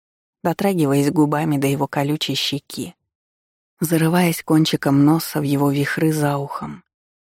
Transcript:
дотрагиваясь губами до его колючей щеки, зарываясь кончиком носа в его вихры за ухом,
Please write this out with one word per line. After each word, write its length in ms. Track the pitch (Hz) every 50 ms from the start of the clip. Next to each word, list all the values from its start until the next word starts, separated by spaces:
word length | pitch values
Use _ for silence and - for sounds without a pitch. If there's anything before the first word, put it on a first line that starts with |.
| _ _ _ _ _ _ _ _ -
дотрагиваясь 680 | 180 165 - 202 202 196 175 151 135 139 143 143 143
губами 460 | - 151 151 147 151 147 160 160 147 139
до 80 | 139
его 220 | 135 139 123 143 -
колючей 480 | - 147 139 143 151 156 - - 139
щеки, 580 | - - - 139 139 - - - - 123 175 - _ _ _ _ _ _ _ _ _ _ _ _ _ _ _ _ -
зарываясь 600 | 175 160 170 156 160 160 175 180 180 170 160 - -
кончиком 600 | - 160 156 160 - - 143 - 147 139 139 143
носа 360 | 147 160 160 - - - 156
в 40 | 147
его 280 | 139 143 139 143 143
вихры 420 | 139 143 139 - - - 160 160 156
за 240 | 151 147 143 143 143
ухом, 460 | 139 - - - 147 151 147 - _ _ _ _ _ _ _ _ _